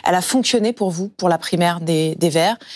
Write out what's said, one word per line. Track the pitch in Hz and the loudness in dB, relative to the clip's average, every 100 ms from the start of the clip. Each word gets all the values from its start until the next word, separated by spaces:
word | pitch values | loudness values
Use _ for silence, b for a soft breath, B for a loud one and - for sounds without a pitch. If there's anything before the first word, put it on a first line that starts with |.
| - | 0
elle | |
a | 180 | 0
fonctionné | 180 262 - 240 214 | 2 0 2 0 0
pour | 233 196 | -2 -4
vous, | 170 202 | -4 -8
pour | - 185 | -2 0
la | 165 | 0
primaire | - 175 175 170 | -2 0 0 0
des, | 165 160 160 156 | -2 0 0 0
des | 170 | 0
Verts. | 156 180 233 B | 2 2 0 B